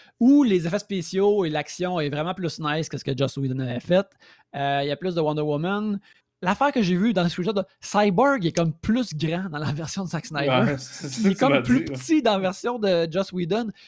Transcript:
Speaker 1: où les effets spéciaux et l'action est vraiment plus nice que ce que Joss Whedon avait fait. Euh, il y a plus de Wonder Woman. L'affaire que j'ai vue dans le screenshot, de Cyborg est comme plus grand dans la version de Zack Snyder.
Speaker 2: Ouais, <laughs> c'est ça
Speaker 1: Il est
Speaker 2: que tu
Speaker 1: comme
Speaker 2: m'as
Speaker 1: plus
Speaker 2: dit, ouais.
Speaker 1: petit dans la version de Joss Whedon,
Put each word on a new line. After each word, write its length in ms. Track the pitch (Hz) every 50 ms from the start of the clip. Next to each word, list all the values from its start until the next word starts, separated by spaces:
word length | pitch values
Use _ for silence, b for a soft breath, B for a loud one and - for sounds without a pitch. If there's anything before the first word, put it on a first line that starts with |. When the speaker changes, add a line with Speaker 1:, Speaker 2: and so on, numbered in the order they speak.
| b b b -
Speaker 1:
où 220 | 233 254 285 294
les 240 | 277 226 190 175 160
effets 140 | 170 180 202
spéciaux 640 | - - 202 190 - - 180 190 196 208 208 208 180
et 60 | 156
l'action 500 | 151 151 147 - - - 180 180 180 170
est 100 | 151 143
vraiment 240 | 143 147 156 180 185
plus 240 | 196 175 156 - -
nice 300 | 156 147 147 160 151 -
que 100 | - -
ce 60 | -
que 120 | 139 135
Joss 200 | 127 135 123 -
Whedon 220 | 139 139 131 127 135
avait 200 | 131 123 123 -
fait. 260 | - - 175 185 196 - _ b b b b b b _ -
Euh, 240 | 143 139 139 139 143
il 60 | 143 147
y 20 |
a 60 | 143
plus 180 | 143 175 185 170
de 60 | 165
Wonder 220 | 156 151 151 151
Woman. 560 | 151 151 147 147 165 185 202 208 214 214 202 202 b b b b b _ _ _
L'affaire 300 | - 180 208 - 269 294
que 100 | 277 262
j'ai 140 | 202 175 180
vue 180 | 175 208 240 202
dans 80 | 185
le 80 | 170 175
screenshot, 240 | - - 175 214 208
de 100 | 202 185 b b b
Cyborg 640 | - - - 202 208 208 180 196 254 277 277 240 170
est 80 | 160
comme 220 | - 175 170 165 151
plus 400 | - - - 220 254 240 - 156
grand 340 | 147 170 156 165 180 190 185
dans 100 | 147 147
la 140 | 151 143
version 320 | 151 143 156 139 - 190 190
de 40 | 160
Zack 160 | - 156 -
Snyder. 220 | - 160 143 143 139
Speaker 2:
Ouais, 240 | 131 127 127 143 143
<laughs> 40 | 131
c'est 300 | - - - - - 139
ça 120 | 131 240
Speaker 1:
Il 60 | 214 196
est 20 |
Speaker 2:
que 80 | 190 196
tu 60 | 254
Speaker 1:
comme 80 | - -
Speaker 2:
m'as 80 | 269
Speaker 1:
plus 220 | - 240 247 294 330
Speaker 2:
dit, 60 | 302
ouais. 40 | 269 254
Speaker 1:
petit 240 | - - 320 302
dans 100 | 240 226
la 60 | 202 190
version 400 | 190 185 190 - - 240 247 240
de 300 | 208 196 180 170 165 170
Joss 220 | 151 190 190 -
Whedon, 360 | 185 180 175 160 196 226 240 208 b b b